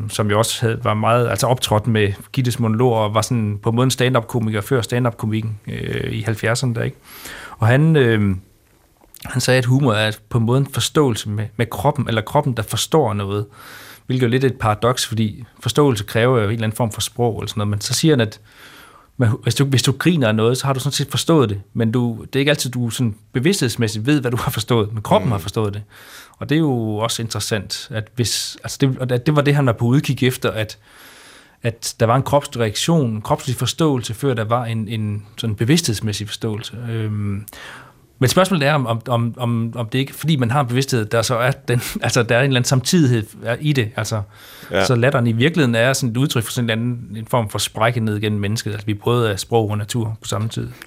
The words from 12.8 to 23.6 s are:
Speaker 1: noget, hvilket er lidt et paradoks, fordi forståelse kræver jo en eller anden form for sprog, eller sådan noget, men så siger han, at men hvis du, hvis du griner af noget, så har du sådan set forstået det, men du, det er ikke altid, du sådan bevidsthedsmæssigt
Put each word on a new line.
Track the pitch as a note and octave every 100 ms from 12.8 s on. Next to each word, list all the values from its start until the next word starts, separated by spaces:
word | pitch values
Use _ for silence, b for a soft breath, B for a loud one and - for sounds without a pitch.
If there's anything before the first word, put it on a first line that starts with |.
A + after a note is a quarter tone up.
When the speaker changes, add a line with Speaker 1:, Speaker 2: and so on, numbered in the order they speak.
| - D#3+ A#2+
Speaker 1:
noget, | G#2 G2 G#2 G#2+ B B B B B B
hvilket | C3 B2
er |
lidt | B2+
et | C3+ -
paradoks, | A#2 G#2 A#2 B2+ -
fordi | A2 A2 G2 - -
forståelse | B2 - C#3+ G#2+
kræver | G#2 A2+ A#2+ B2+
jo | G2+
en |
eller | A#2
anden | A2 -
form | A#2
for | G#2
sprog, | - - A#2+ G2+
eller | G#2
sådan | -
noget, | G#2
men | G#2
så | -
siger | - D#3+
han, | C#3
at | A2 - B B B B B B B -
men | A#2 A2+
hvis | - -
du, | C#3
hvis | B2+
du | C#3+
griner | B2+ E3 F3 A2+
af | A2
noget, | A2+ C3
så | C3+
har |
du | C3+
sådan | C#3
set | - C#3
forstået | B2 - D#3+ A#2
det, | G2+ -
men | A#2 A2+
du, | B2 A#2+ A2 -
det | C3+
er |
ikke | C#3+
altid, | D3 C3
du | B2 A#2+
sådan | - A#2+ G2+ _
bevidsthedsmæssigt | C3 D3 G3